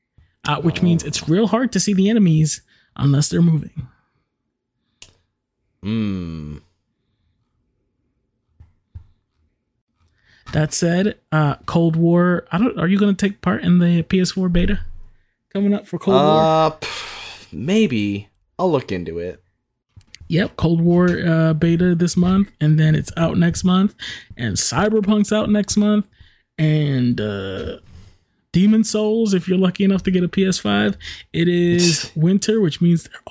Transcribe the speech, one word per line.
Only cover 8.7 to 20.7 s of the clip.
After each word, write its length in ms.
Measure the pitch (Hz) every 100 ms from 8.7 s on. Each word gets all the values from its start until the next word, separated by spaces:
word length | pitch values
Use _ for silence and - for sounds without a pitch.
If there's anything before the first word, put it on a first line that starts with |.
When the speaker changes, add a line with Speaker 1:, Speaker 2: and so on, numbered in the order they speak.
| _ _ - - _ _ _ _ _ _ _ _ _ _ _ _ _ -
Speaker 1:
That 200 | 151 151
said, 440 | - 170 175 208 - _
uh, 240 | 156 147 135 -
Cold 300 | 170 165 160
War, 500 | 170 175 180 175 -
I 60 | 170
don't, 200 | 247 -
are 80 | 165
you 120 | 196
gonna 160 | 202
take 260 | 190 196 202
part 220 | 180 220
in 140 | 175 175
the 240 | 175 170
P 180 | 160 185
S 120 | 180
four 160 | 190 185
beta 300 | 175 185 208 - - - - _ _ _
coming 200 | 196 202
up 140 | 202 -
for 100 | 180
Cold 160 | 190 135
War? 80 |
Speaker 2:
Uh, 460 | 151 156 160 160 156
pff, 760 | - - - - - - - -
maybe. 760 | 76 135 214 202 113 104 101 - _ _ -
I'll 120 | 180
look 220 | 143 -
into 260 | 92 82 82
it. 240 | 87 - _ _ _ _ _ - _ - -
Speaker 1:
Yep, 280 | 165 - -
Cold 260 | 160